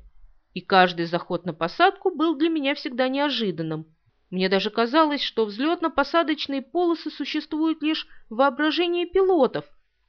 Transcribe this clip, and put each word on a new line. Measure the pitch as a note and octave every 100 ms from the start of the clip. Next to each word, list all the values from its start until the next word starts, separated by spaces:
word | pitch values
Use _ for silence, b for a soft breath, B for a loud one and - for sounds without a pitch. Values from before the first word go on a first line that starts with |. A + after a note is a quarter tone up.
| - - - - _
И | F3+
каждый | - F#3+ F3+ E3+ E3
заход | E3+ - F3 F3+
на |
посадку | D#3 E3+ - F#4 F#4+ F#4+
был | D#4 E4 C4+
для | E4
меня | D#4+ C4+ C#4+
всегда | D4 B3 B3+
неожиданным. | C4+ C#4+ A#3 G#3 D#3+ D#3+ D#3 D#3 _ _ _ -
Мне | F#3 F#3
даже | F#3+ G#3
казалось, | A#3+ A#3 D4+ D#4 C#4+
что | - - G#3+
взлетно-посадочные | G3+ D4 F4 E4 - C#4+ E4+ D#4 D4+ - C#4
полосы | C4 F4 F4 D#4+ D4+
существуют | - C#4+ D4+ - D4+ D#4+ D#4+
лишь | D4 D#4+ - b b
в | A3
воображении | C#4 A#3+ D#4 D4 F4 F4 F4
пилотов, | F#4+ F#4+ F4+ A#3 C#3+ - - _ _